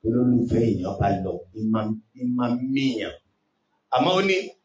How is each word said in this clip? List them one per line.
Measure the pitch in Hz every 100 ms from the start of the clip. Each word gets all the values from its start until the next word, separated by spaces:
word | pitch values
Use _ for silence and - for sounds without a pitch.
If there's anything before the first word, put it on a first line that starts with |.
Olólùfẹ́ | 113 120 123 120 110 113
èèyàn | 107 92 92
bá | - 101 95
lọ, | 92 - -
ní | 110
máa, | 110 110 110 110 _
ní | 127 123
máa | 123 120 123
míyàn. | 131 135 135 110 95 - _ _ _ _ _ _ _
Àmọ́ | 127 165
ó | 185
ní | 196 190 - -